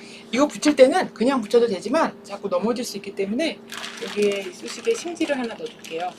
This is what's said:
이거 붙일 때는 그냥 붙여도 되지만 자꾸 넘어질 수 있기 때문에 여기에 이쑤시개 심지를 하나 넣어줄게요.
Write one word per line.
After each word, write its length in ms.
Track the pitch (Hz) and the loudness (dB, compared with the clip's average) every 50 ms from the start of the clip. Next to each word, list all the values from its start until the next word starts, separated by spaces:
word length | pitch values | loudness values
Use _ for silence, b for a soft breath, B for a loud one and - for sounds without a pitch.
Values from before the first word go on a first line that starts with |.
| B B B B B - - | B B B B B -2 2
이거 160 | 240 285 294 | 4 4 2
붙일 260 | - 202 - 302 294 | 2 2 2 4 8
때는 400 | - 254 262 330 381 285 - - | 8 8 8 8 4 0 -2 -2
그냥 260 | - 220 262 285 254 | 0 2 2 2 2
붙여도 280 | 208 202 - 240 233 233 | 0 4 4 4 4 4
되지만 500 | 196 175 - 220 262 330 302 233 - - - | 2 -2 -2 -2 0 2 2 0 -2 -6 -12
자꾸 240 | - 202 202 - 196 | -12 -10 -8 -4 -2
넘어질 360 | 180 180 190 226 240 233 240 | -2 0 0 0 -2 -2 -4
수 120 | - - | -6 -8
있기 180 | 196 - 202 190 | -10 -10 -10 -6
때문에 460 | - 196 196 214 254 330 294 - - - - - - - - - - 226 | -6 -4 -4 -2 -2 -2 -2 -4 -6 -12 -16 -14 -14 -12 -12 -10 -10 -10
여기에 380 | 202 - 208 208 202 202 196 | -6 -2 0 2 2 2 0
이쑤시개 520 | 196 185 175 - - 240 - - 226 226 226 | -4 -8 -10 -12 -12 -12 -12 -4 -2 -2 -2
심지를 440 | - - 339 339 - 320 311 285 254 | 0 -2 -6 -6 -4 -2 -2 0 -2
하나 160 | 247 226 208 | -2 -4 -6
넣어줄게요. 560 | 165 160 156 - - - - 160 160 175 180 - | -8 -10 -12 -12 -14 -14 -10 -8 -6 -6 -6 -8